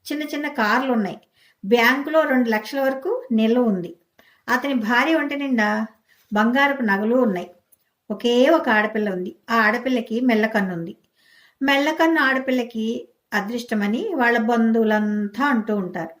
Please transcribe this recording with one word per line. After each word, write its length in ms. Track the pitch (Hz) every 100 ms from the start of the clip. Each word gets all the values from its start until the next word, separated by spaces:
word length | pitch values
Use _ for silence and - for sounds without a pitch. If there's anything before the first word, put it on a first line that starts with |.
| -
చిన్న 120 | 294
చిన్న 240 | 294 294 294
కార్లున్నాయి, 720 | 285 214 240 269 233 190 - _ _ _ _
బ్యాంకులో 580 | 196 233 233 269 294 320
రెండు 260 | 294 254 233
లక్షల 320 | 214 - 277
వరకు 420 | 269 269 359 508 -
నిల్వ 300 | 220 220 247
ఉంది. 320 | 233 185 170 - _ _ _ _ -
అతని 260 | 254 277
భార్య 400 | 262 208 247 302
ఒంటి 220 | 320 285 285
నిండా 500 | 277 233 208 214 220 - _ _ _
బంగారపు 500 | 214 226 262 277 269
నగలు 340 | 220 196 214 254
ఉన్నాయి. 340 | 233 180 - - _ _ _ _ -
ఒకే 400 | 202 240 240 277
ఒక 180 | 320 262
ఆడపిల్ల 420 | 214 214 214 208
ఉంది. 260 | 185 185 - -
ఆ 40 |
ఆడపిల్లకి 640 | 233 214 233 269 247 233 226
మెల్లకన్ను 540 | 254 214 214 214 190
ఉంది. 220 | 170 165 - _ _ _ _ _ _
మెల్లకన్ను 580 | 269 277 294 320 330 330
ఆడపిల్లకి 880 | 269 262 262 254 233 220 220 240 - _ _
అదృష్టమని 800 | 214 196 240 233 214 202 233 427
వాళ్ళ 240 | 320 240 233
బంధువులంతా 1080 | 220 233 226 226 220 214 208 208 202 208
అంటూ 320 | 285 240 208 208
ఉంటారు. 340 | 180 180 165 -